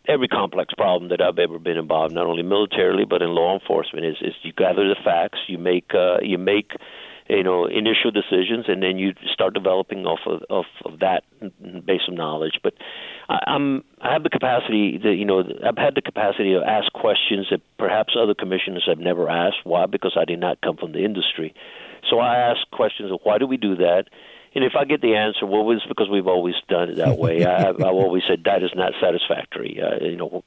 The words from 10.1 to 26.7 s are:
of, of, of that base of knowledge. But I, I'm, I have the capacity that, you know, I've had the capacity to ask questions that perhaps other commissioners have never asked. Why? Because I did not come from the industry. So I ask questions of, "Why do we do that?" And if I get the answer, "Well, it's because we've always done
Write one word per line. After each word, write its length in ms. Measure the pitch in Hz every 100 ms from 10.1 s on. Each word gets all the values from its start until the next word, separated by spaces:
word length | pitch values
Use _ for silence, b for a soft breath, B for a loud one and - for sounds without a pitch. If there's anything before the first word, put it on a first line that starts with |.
| 82 85
of, 160 | 82 -
of, 140 | 98 85 -
of 140 | 82 80
that 240 | 95 87 - - 98 - 98 90 85
base 160 | 92 -
of 60 |
knowledge. 440 | 87 78 78 80 -
But 120 | - - B B B B B
I, 100 | - -
I'm, 380 | 143 143 135 - -
I 120 | 123
have 120 | 156
the 40 | 160
capacity 720 | - 127 123 - 107 101 73
that, 160 | 110
you 100 | 92
know, 140 | 101 95 90 -
I've 140 | 110 117
had 160 | 143
the 80 | 139
capacity 500 | - - 104 - 101
to 100 | 92 - 110
ask 140 | 98
questions 540 | - 113 101 - 101 95
that 100 | 95 - -
perhaps 380 | 98 104 107 120
other 160 | 110
commissioners 500 | 101 92 92 98 87 92
have 100 | 80
never 320 | 87 87 82
asked. 320 | 82 90 -
Why? 220 | 85 87 92
Because 280 | 101 92 -
I 60 |
did 160 | 80 85
not 200 | 87 69
come 160 | - 80
from 160 | 87
the 120 | 82
industry. 500 | 104 98 - - 80 - B B B B -
So 80 | 117
I 180 | 120 123 120
ask 80 | 117 -
questions 400 | - 107 - 101
of, 80 | 92
"Why 160 | 107 107
do 80 | 131
we 100 | 131
do 200 | 107 90
that?" 320 | 87 90 101 B B B B
And 100 | 147
if 100 | 127 156
I 80 |
get 160 | 139 147
the 140 | 117
answer, 320 | 107 107 101 101
"Well, 240 | 104 107
it's 160 | 113 -
because 220 | - 101
we've 160 | 101 92
always 300 | 90 87 82
done 220 | -